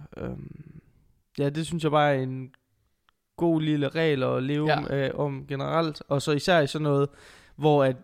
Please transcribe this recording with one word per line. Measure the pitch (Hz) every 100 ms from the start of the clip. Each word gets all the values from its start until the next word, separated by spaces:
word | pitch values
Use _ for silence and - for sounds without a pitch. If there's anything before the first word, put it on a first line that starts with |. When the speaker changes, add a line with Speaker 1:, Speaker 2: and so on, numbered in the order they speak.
| 147 -
Speaker 1:
Øhm, | - - - - - 151 - _ _ _ _ -
ja, | 143
det | 151 156
synes | 165
jeg | 151
bare | 151 147 135
er |
en | 131 131 131 _ _ _ _ _ _ _ _ -
god | 170 160
lille | 156 151 135
regel | 160 160 135
at | 127 127
leve | 131 147 151
Speaker 2:
Ja. | 147
Speaker 1:
om, | 147
øh, | 139 135
om | - 143 135 139
generelt. | 139 139 160 160 147 -
Og | 139
så | 156
især | 147 - 170
i | 143
sådan | 156
noget, | 151 139 143 - - - - -
hvor | 151 147
at, | 135 127